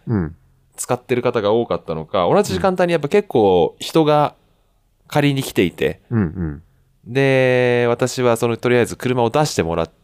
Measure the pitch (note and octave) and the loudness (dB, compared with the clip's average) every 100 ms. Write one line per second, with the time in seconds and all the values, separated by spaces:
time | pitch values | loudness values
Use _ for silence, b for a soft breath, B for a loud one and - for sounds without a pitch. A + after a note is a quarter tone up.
0 | - G#2+ D#2 - _ _ _ - - B2 | -4 -4 -4 -8 _ _ _ -12 -6 -6
1 | - B2 A#2+ A#2 G2+ A2+ A#2 F2 - D#2+ | -4 -2 -2 -2 0 0 -2 -6 -6 -10
2 | D#2 G2 F2 F3+ G3+ F#3 F#3+ F#3 F3+ E3 | -4 -2 2 2 0 -2 -2 0 0 0
3 | C#3+ G#3 G3+ B2 G2+ F2+ D#2+ - - E3 | 0 -2 0 2 4 4 2 -2 -2 0
4 | D3+ D3+ D3 - _ _ _ _ _ _ | 2 2 0 -4 _ _ _ _ _ _
5 | - D3 C#3+ C#3 - - F2 - C#2 - | -6 0 0 0 -2 0 0 0 -4 -4
6 | - A#2 E2+ F#2 D#2+ D2 - _ _ _ | -4 -2 -2 -4 -8 -8 -16 _ _ _
7 | - B2+ C3+ C3 B2+ B2+ B2 A#2+ A#2+ A#2+ | -6 0 2 4 2 2 2 2 0 0
8 | B2+ - B2 A2+ A#2+ A2+ B2 B2 A2 E2+ | -2 0 0 2 0 -2 0 2 0 -2
9 | B2 B2+ A#2 D3 D3+ - E2 E2 E2 _ | -4 0 0 0 -2 -2 -2 -2 -4 _